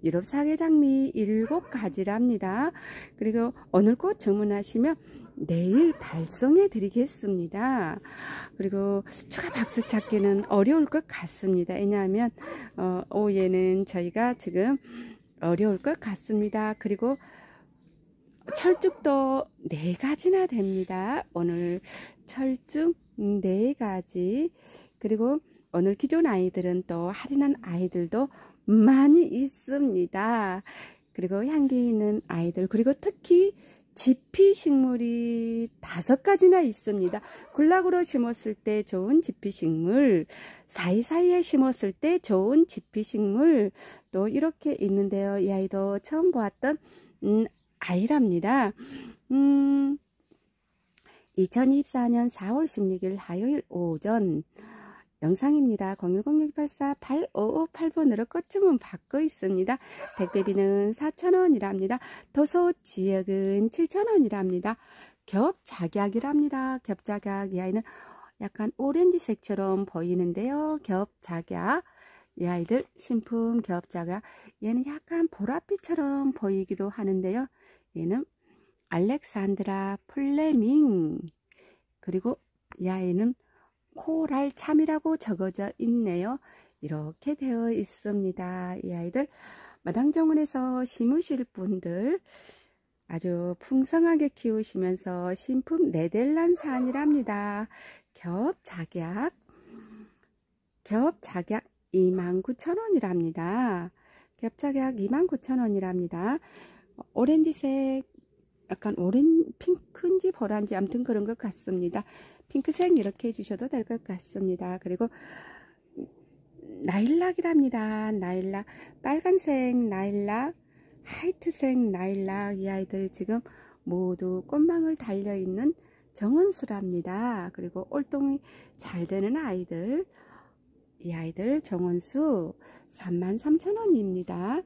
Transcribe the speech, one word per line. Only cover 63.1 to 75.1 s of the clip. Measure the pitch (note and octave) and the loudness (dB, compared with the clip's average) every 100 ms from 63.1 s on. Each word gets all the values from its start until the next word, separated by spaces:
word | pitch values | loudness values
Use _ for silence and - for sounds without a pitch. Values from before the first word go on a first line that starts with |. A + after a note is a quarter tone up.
| F#3+ F#3 F#3+ G3 G3 A3+ | 0 0 -2 0 2 0
칠천 | - E4 F#4 A4 | 0 -2 0 2
원이랍니다. | G#4 B3 G#3 F#3 F3+ F#3+ A#3 _ - - _ | 4 4 2 -2 -2 -4 -6 _ -20 -20 _
겹작약이랍니다. | - G3 D#4 F#4+ - - E3+ G#3 G3+ A3 C#4 D4 D4 C4+ C4 C4 | -4 0 0 0 -12 -8 -4 -2 -2 -2 0 0 0 -2 -4 -6
겹작약, | - G3 - G#3 G3+ G3 G3 | -6 -8 -6 -8 -6 -6 -4
이 | F#3 | -4
아이는 | F#3 G3+ A3+ - - - - _ | -2 -4 -6 -16 -20 -20 -20 _
약간 | G3+ - G#3+ - | -14 -6 -8 -4
오렌지색처럼 | C4+ D4+ F4+ F4 - G#3+ - G3 G3 F#3+ G3 | -2 4 4 4 -2 -6 -4 -4 0 -2 -2
보이는데요. | E3+ E3+ F3+ F3 F3 A#3 C#4+ D4+ D#4 | -4 -2 0 0 -2 -4 -2 -4 -4
겹작약, | D4+ F#3 G3+ _ - E3+ E3 F3+ F3+ D4 - _ - - _ - | -4 -4 -4 _ -10 -10 -8 -6 -2 -2 -4 _ -20 -20 _ -6
이 | |
아이들 | F3 F3 E3+ A#3+ - _ | -4 -4 0 -2 -2 _
신품 | - A#3 - A#3 A#3 A#3 | -4 -4 -2 -4 0 -2
겹작약, | A3 F3 - F3+ E3+ F#3+ - - - _ | -2 -6 -6 -8 -6 -8 -10 -20 -20 _
얘는 | G#3+ A#3 C4+ | -4 -2 -4
약간 | D4 _ | -8 _